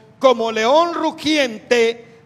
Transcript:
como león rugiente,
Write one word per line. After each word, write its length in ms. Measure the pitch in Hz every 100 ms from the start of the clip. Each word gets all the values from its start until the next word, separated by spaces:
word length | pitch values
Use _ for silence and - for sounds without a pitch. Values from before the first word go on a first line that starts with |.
| - -
como 320 | 262 233 226
león 440 | 220 220 302 349
rugiente, 1300 | 320 311 - 294 311 254 214 - 240 226 233 - -